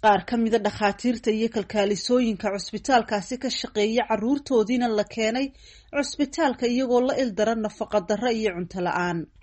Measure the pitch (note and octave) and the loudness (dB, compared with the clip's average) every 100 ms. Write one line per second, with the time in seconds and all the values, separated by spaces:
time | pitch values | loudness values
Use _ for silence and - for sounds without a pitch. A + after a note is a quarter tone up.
0 | G#3+ G3 - A#3 A3+ A3+ G#3 - G#3 G3+ | 4 4 2 0 2 2 0 0 0 0
1 | B3 A3+ - G#3+ A3+ A3+ G3+ G#3+ G3+ G3+ | -2 -2 0 0 0 -2 -2 0 0 0
2 | - B3 A#3 G3 G#3 G3 - G#3 - B3 | 2 2 2 0 -4 -6 -6 -6 2 2
3 | - G#3 F3+ B3 C4 - - G#3 G#3 A#3 | 2 -2 -4 -6 -6 -6 -4 0 2 2
4 | G#3+ A3 A3+ C#4 - B3+ G#3+ B3 A#3+ G#3+ | 0 0 0 -2 2 2 2 2 0 0
5 | G3+ - A3 A#3+ C4+ - - - - C#4+ | -2 -2 -2 0 -4 -6 -20 -20 -8 -4
6 | C4+ - C#4 E4 D4+ B3 A#3+ A#3+ C4 A#3+ | -2 -2 -2 0 0 2 0 0 2 2
7 | B3+ - B3+ F#3 G#3+ A3+ G#3+ - G#3+ G#3+ | 2 2 0 0 0 0 -2 -6 -2 -2
8 | - G#3 A#3+ A3+ G#3+ F3 F3+ F#3+ F3+ F3+ | 0 0 0 0 0 -2 -6 -4 -2 0
9 | F3 E3+ D3+ - | -2 -2 -6 -10